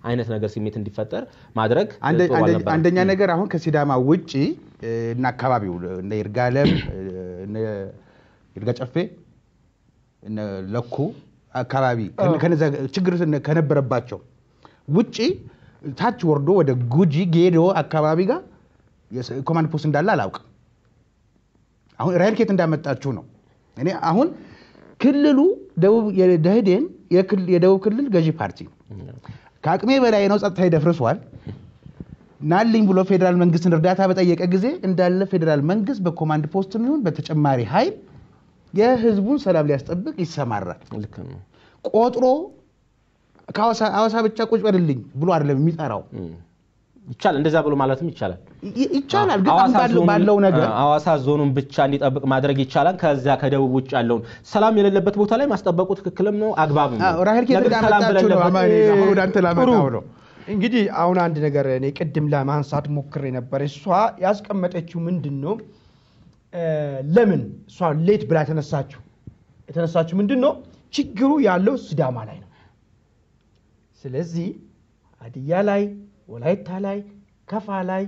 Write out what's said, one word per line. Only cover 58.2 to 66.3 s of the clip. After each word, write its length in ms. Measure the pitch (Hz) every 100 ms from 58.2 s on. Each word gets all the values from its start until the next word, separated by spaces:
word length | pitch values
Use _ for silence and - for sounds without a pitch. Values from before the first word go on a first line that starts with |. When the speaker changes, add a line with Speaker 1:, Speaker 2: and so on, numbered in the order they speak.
Speaker 2:
ነው። 120 | 190
Speaker 1:
በሌለበት? 140 | 185 180
Speaker 2:
አማኔ፣ 240 | 185 180
Speaker 3:
እ፣ 160 | 175 214
Speaker 2:
አሁን 180 | 202 196
ወደ 120 | 190
አንተ 140 | 190 196
ላመጣው 340 | 175 170 254
Speaker 3:
ጥሩ። 180 | 233 139
Speaker 2:
ነው። 100 | 117 - - - - -
Speaker 3:
እንግዲህ 340 | 208 220 240 202
አሁን 220 | - 170 180
አንድ 180 | 170 156
ነገር 260 | 151 143 135
እኔ 160 | 131 135
ቅድም 340 | 139 165 156 147
ለማንሳት 580 | 147 139 147 143 147 147
ሞክሬ 340 | 147 135 156 139
ነበር። 300 | 127 123 135
እሷ 200 | 143 - 202 180 220 -
ያስቀመጠችው 800 | 190 208 - 202 180 180 165 170
ምንድን 360 | 165 180 147 139
ነው? 140 | 147 226 - _ _ _ _ _ -